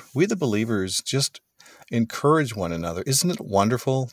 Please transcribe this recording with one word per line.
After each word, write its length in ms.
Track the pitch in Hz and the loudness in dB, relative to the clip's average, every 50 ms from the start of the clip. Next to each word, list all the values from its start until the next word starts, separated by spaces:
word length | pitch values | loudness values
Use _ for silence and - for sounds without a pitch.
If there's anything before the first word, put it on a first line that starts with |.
| - - - | -6 -6 0
we 120 | 127 180 | 0 2
the 100 | 208 233 | 2 2
believers 640 | 180 151 123 104 104 113 113 113 101 92 92 - - - | 0 0 0 2 2 2 2 0 0 0 -2 -4 -4 -4
just 360 | - - 135 135 - - - _ _ _ _ - - - - - - | -2 -2 -2 -2 -2 -4 -8 _ _ _ _ -20 -20 -20 -20 -10 -4
encourage 640 | - 117 113 - - - - 143 160 160 147 117 107 | -2 0 0 0 -2 0 2 4 4 4 2 0 -2
one 160 | 104 90 85 | -4 -4 -2
another. 320 | 85 82 82 85 82 90 - | -2 -4 -4 -4 -6 -4 -2
Isn't 280 | - 135 - - 175 | -2 0 0 0 0
it 100 | 175 - | -2 -4
wonderful 680 | - - 98 98 101 110 127 120 - 135 131 131 131 120 | -4 0 2 2 4 4 2 0 0 0 0 0 -2 -4